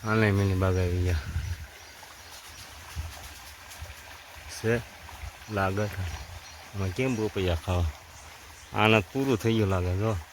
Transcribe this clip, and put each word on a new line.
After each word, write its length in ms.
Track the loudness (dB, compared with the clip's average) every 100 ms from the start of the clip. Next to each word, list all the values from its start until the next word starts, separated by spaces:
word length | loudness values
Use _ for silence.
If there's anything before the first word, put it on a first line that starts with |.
આને 280 | 4 6 8
મિની 220 | 6 4
બાગ 240 | 4 4 4
આવી 260 | 4 2
ગયા. 120 | 2 2 0 -4 -4 -6 -10 -16 -18 -18 -18 -18 -18 -18 -16 -16 -16 -16 -10 -8 -8 -10 -14 -16 -16 -18 -16 -14 -14 -14 -16 -18 -16 -16 -12
છે, 320 | -4 0 0 -2 -14 -16 -12 -14 -14 -4
લાગે 340 | 2 2 2 -2
છે. 140 | -2 -4 -6 -12 -14 -16 -18 -12 -4
આમાં 140 | -4
કેમ 260 | 0 0 2
બહુ 120 | 0
પૈસા 280 | 2 2 2
ખાવા? 300 | 2 2 2 0 -16 -18 -18 -18 -18 -18 -6
આને 260 | 4 6 6
પૂરું 380 | 4 0 2 2
થઈ 160 | 4
ગયું 160 | 4 4
લાગે, 280 | 4 2 2
જો. 200 | 2 0 -4